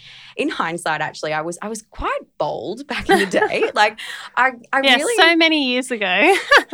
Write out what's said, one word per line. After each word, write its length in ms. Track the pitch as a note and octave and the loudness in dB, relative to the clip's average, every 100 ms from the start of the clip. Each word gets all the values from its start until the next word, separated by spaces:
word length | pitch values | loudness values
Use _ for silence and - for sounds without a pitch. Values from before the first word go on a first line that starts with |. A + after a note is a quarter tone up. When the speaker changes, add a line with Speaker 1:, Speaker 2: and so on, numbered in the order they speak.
| - - - - | -20 -20 -14 -8
Speaker 1:
In 120 | C#4 | -6
hindsight, 520 | - F3 E3+ E3+ D#3 | -4 -4 -4 -4 -4
actually, 320 | D3+ - D#3 | -4 -6 -6
I 80 | D3+ | -4
was, 160 | D#3+ E3+ | -6 -8
I 60 | G#3 | -10
was 140 | A3 | -12
quite 380 | - - F4 C#5 - - | -14 -8 -6 -6 -8 -6
bold 480 | - - B2+ A3+ C#4+ | -4 -4 -8 -10 -10
back 220 | A#3+ - | -6 0
in 100 | F#4+ | 2
the 60 | F#3+ | 2
day. 380 | - - A3+ G#4+ | 0 0 0 -2
Speaker 2:
<laughs> 40 | |
Speaker 1:
Like, 260 | A#3 G#3+ G#3+ - - - - | 2 0 0 -14 -14 -6 0
I, 140 | B3+ A#3+ - | 0 0 -4
I 100 | C4+ | 0
Speaker 2:
Yes, 160 | C4+ B3+ | 4 4
Speaker 1:
really 160 | D#4 A4+ | 2 2
Speaker 2:
so 200 | E4 E4+ | 4 6
many 340 | E4 D#4 C4 | 4 2 0
years 180 | B3 B3+ | -2 -2
ago. 140 | A#3 G3 | -4 -2
<laughs> 300 | F#3 D4+ G4 - C#5 | 2 4 4 4 2
Speaker 1:
<laughs> 0 | - | 4